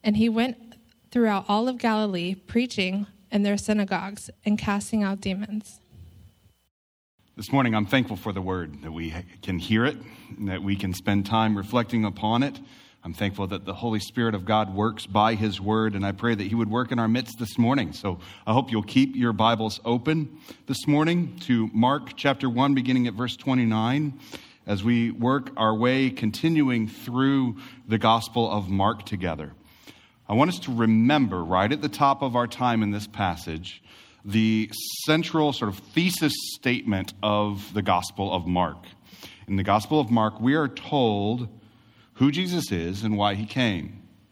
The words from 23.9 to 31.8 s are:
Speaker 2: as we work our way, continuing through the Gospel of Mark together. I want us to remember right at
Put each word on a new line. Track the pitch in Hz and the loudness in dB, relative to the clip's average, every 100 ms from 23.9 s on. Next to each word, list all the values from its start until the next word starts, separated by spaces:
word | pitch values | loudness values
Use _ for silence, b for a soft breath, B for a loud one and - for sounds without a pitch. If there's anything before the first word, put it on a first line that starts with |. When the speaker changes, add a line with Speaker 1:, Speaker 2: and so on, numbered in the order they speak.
| 139 151 135 B B B B - | 0 -2 -6 B B B B -6
Speaker 2:
as | 101 | -2
we | 110 120 117 | 2 2 2
work | 101 117 139 131 | 0 0 0 -2
our | - 110 | 0 0
way, | 110 123 131 131 | 2 2 4 2
continuing | 131 110 - 165 160 139 120 107 | 0 -4 0 0 4 4 2 -2
through | - - 123 135 139 127 107 B B - | -6 -6 0 2 4 0 -4 B B -2
the | 110 | 2
Gospel | 110 113 110 123 113 | 4 4 2 -2 0
of | 104 92 | 0 -2
Mark | 98 101 110 | 2 2 0
together. | 98 101 90 76 73 - B B B B B B - | -6 -6 -4 -4 -8 -14 B B B B B B -2
I | |
want | 107 156 | 2 2
us | 175 | 0
to | - | -6
remember | 117 113 110 120 151 123 92 | 2 4 6 6 4 2 0
right | 82 92 101 | 0 2 2
at | 143 | 0